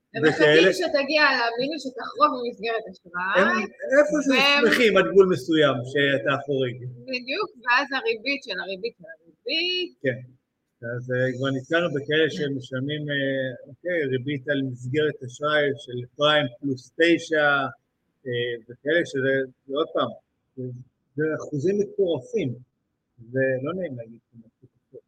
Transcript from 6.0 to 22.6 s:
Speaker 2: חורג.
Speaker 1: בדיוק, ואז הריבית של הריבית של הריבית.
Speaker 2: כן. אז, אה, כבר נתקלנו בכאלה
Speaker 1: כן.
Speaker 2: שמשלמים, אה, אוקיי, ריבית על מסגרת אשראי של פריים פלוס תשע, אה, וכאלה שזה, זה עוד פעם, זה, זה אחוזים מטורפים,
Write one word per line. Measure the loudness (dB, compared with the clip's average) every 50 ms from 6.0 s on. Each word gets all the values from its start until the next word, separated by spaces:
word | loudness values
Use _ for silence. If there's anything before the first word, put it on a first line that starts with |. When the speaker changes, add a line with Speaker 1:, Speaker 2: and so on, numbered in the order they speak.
| 2 2 2 0 0 0 -2 -2 -2
Speaker 2:
חורג. | -2 -2 0 0 -2 -4 -8 -12 -14 -14 -14 -12 -10 -10
Speaker 1:
בדיוק, | -10 -8 -6 -6 -6 -6 -6 -8 -8 -2
ואז | 0 0 0 0 -2 -4
הריבית | -4 -2 -2 -4 -2 -4 -4 -6 -6 -6
של | -8 -8 -8 -6
הריבית | -6 -8 -6 -8 -8 -10
של | _ -18 -20 -20
הריבית. | -20 _ -20 _ _ _ -4 -2 -2 0 -2 -2 -4 -4 -6 -8 _ -4
Speaker 2:
כן. | -4 -4 -4 -10 -18 -20 _ _ _ _ _ _ _ _ _ -12 -10
אז, | -8 -8 -6 -4
אה, | -2 0 0 0 -2
כבר | -2 -2 -2 -2
נתקלנו | -4 -4 -2 0 0 0 0 -2
בכאלה | -4 -2 0 2 2 2 0
Speaker 1:
כן. | 0
Speaker 2:
שמשלמים, | -4 -4 -4 -4 -6 -8 -8 -8 -6 -6 -6 -6 -6 -6 -4 -4
אה, | -2 -2 -2 -2 -2 -4 -6 -8 -10 -16 -20
אוקיי, | -20 -10 -6 -4 -2 -2 -2 -2
ריבית | -2 -2 -2 -4 -6 -6 -4 -2
על | -2 -2 -2 -4
מסגרת | -6 -8 -8 -4 -2 0 0 0 -2 -6 -12
אשראי | -16 -10 -6 -2 0 2 2 2 0 -2 -4 -10
של | -10 -10 -10 -10 -12 _
פריים | 0 2 4 4 2 0 -2 -6 -6
פלוס | -6 -6 -6 -6 -8 -14 _ 2
תשע, | 4 4 4 2 0 -2 0 2 4 4 2 2 0 -4 -8 -14 _ _ _ _ _ _ _ _ _
אה, | -6 -4 -2 -2 -4 -4 -8 -10
וכאלה | -16 -20 -8 -2 0 2 2 0 0
שזה, | -2 -2 0 2 2 0 -2 -4 -8 _ _
זה | -6 -4 -4
עוד | -4 -2 0
פעם, | -2 -2 -2 -4 -10 _ _ _ _ _ _ _
זה, | -10 -10 -10 -10 -12 -16 -20 _ _ _ _ _
זה | -4 -2 -2 -4 -6
אחוזים | -8 -8 -6 -2 -2 0 0 0
מטורפים, | -2 -2 -2 -2 0 0 0 -4 -6 -4 -4 -2 -2 -2 -6 -8